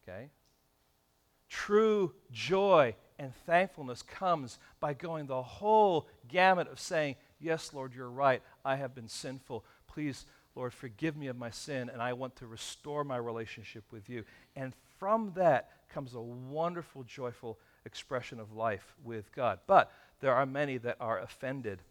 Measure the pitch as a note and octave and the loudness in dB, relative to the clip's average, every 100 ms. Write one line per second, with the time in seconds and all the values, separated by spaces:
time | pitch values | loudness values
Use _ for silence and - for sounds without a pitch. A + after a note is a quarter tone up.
0 | - F#2 C3+ _ _ _ _ _ _ _ | -16 -16 -16 _ _ _ _ _ _ _
1 | _ _ _ _ _ - - G#3 A3 G#3 | _ _ _ _ _ -10 2 4 6 4
2 | F#3 - _ A#2 A2+ F#3+ G3+ F3+ C3 G#2+ | 0 -4 _ -10 -2 2 6 8 8 2
3 | _ _ C#3 B2+ - E3+ F#3+ F#3+ C3+ A#2+ | _ _ -14 -12 2 4 4 -2 -12 -12
4 | - - F#3 E3+ B2+ - - _ D3+ C#3+ | -12 -4 0 0 0 -12 -20 _ -4 -4
5 | E3+ D#3+ C#3+ C3 B2+ - G#3 A3 G#3 E3 | -6 -8 -4 -6 -6 -4 4 8 8 4
6 | - - A#2+ E3 F#3 F#3 D3 C3+ - E3+ | 0 -18 -4 6 8 6 2 -6 -4 0
7 | D3+ C3+ _ _ D3+ D#3+ - C#3+ C3 B2 | 0 -4 _ _ -2 -2 -4 -10 -10 -10
8 | B2+ B2 C#3 B2 - - C3+ C3+ C3+ C3 | -12 2 4 4 0 -10 -4 -2 -4 -10
9 | A2+ - C#3+ C3 - A#2+ - _ _ - | -12 -10 -10 -12 -10 -12 -12 _ _ -6
10 | D3+ B2+ - _ _ - B2+ - C3 G#2 | -6 -6 -14 _ _ -8 -8 -8 -16 -6
11 | D#3+ D3+ C#3 B2 A#2+ G#2+ - C3+ B2 A#2+ | -6 -4 -8 -8 -10 -10 -8 -6 -6 -4
12 | A#2+ B2 C3 - B2 A2 - - C#3+ D3 | -4 -4 -8 -10 -18 -14 -14 -14 -8 -6
13 | C#3+ B2+ A#2 A2+ A2+ - G2+ A2+ G#2 A2+ | -4 -4 -4 -6 -8 -12 -16 -18 -16 -18
14 | G2 A#2+ G#2+ - _ - C3 B2 _ _ | -12 -12 -12 -18 _ -12 -12 -12 _ _
15 | F#3+ A3+ G#3+ F3 F#3+ C3 - - _ - | 0 0 0 2 6 6 2 -18 _ -10
16 | C3+ A#2+ A#2 B2 B2+ D3 E3 F3 E3 C#3 | -10 -10 -10 -12 -10 -2 -2 -4 -12 -14
17 | B2 - B2+ A#2 A#2+ G#2+ _ _ - - | -16 -8 -8 -8 -12 -12 _ _ -18 -16
18 | - B2+ A#2 B2 G#2+ A2 A2+ G2+ - - | -6 -6 -6 -12 -14 -2 -2 -2 -8 -18
19 | B2 A2+ G2+ - B2 F#2+ - F#3+ - - | -10 -10 -10 0 0 0 6 6 6 -2
20 | - _ C3+ B2+ C#3 C3+ D3 C3 A#2 A#2+ | -20 _ 2 4 2 0 -2 -2 -4 -6
21 | A2+ G#2+ - - C3+ C3+ A2+ G2 - | -2 -4 -4 -10 -8 -6 -6 -8 -14